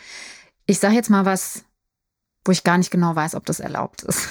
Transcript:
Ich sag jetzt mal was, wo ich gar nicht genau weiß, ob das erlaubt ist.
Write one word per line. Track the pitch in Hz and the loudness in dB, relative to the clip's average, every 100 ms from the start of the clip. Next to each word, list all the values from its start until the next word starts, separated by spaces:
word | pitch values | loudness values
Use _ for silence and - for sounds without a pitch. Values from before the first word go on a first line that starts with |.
| - - - - _ _ - | -14 -20 -20 -20 _ _ -2
Ich | 196 | 2
sag | 202 | 2
jetzt | 233 226 | 2 4
mal | 196 190 | 4 4
was, | 190 - - - _ _ _ _ _ _ _ | 0 -4 -12 -18 _ _ _ _ _ _ _
wo | - | 0
ich | 180 175 | 2 4
gar | 180 | 2
nicht | 175 | 2
genau | 180 170 160 | 2 0 0
weiß, | 156 - | -4 -6
ob | - | -6
das | 165 | -6
erlaubt | - - - - | -6 -6 -6 -8
ist. | - - - | -6 -6 0